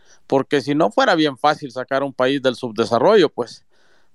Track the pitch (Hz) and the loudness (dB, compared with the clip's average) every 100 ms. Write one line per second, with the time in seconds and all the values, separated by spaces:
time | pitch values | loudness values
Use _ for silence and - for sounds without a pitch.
0 | _ - - 139 - 143 127 147 190 - | _ -20 -4 -2 0 -2 -2 0 0 2
1 | 269 170 151 131 147 151 143 120 123 135 | 2 2 0 0 -2 -2 -6 -12 -6 -4
2 | 139 127 127 143 127 117 120 107 107 117 | -4 -2 -2 0 -2 -4 -6 -4 -2 2
3 | 156 214 147 - 120 - _ _ _ _ | 4 4 2 0 -8 -10 _ _ _ _
4 | _ | _